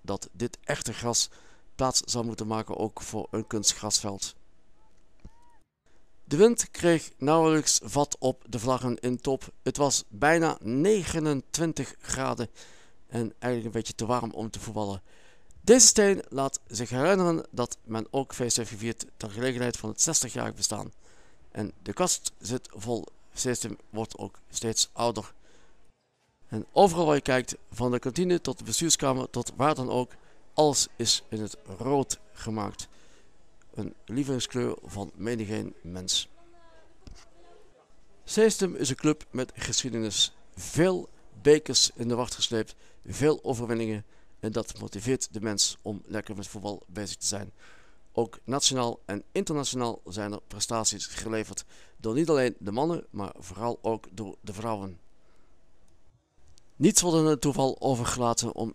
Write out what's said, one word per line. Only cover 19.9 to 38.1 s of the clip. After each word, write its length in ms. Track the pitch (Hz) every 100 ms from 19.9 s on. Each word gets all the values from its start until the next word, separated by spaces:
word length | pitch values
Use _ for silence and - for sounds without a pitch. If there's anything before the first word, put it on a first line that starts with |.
| 107
zestigjarig 540 | - 151 120 120 113 104
bestaan. 360 | - 104 101 - - - - - -
En 220 | - 101 -
de 120 | -
kast 380 | - 180 - - -
zit 300 | - 123 -
vol, 320 | - 110 113 - - -
Seestum 440 | - 127 120 113 - -
wordt 280 | 107 110 -
ook 220 | 101 - -
steeds 400 | - 117 110 -
ouder. 400 | - 117 107 - - - - - - - _ _ _ _ _ -
En 180 | 110 -
overal 340 | - 196 165 156
waar 100 | 143
je 60 |
kijkt, 340 | - 127 120 - -
van 200 | - 123
de 80 | 123
kantine 420 | 131 120 180 175
tot 160 | - 127
de 60 |
bestuurskamer 680 | 113 110 165 - 139 131 127
tot 220 | 120 120 -
waar 200 | 143 135
dan 140 | 123
ook, 220 | 120 127 - - - -
alles 340 | - 151 131 - -
is 280 | 113 - -
in 120 | 110
het 160 | 107 - - 95
rood 420 | 117 143 127 - -
gemaakt. 540 | - - 110 101 - - - - - - - - - -
Een 200 | - 101 - -
lievelingskleur 720 | 117 139 131 - 123 120 -
van 280 | - 101 95 -
menigeen 600 | 104 120 101 107 98 -
mens. 480 | 82 90 92 - - - - - - - - - - - - - - - - - _ - -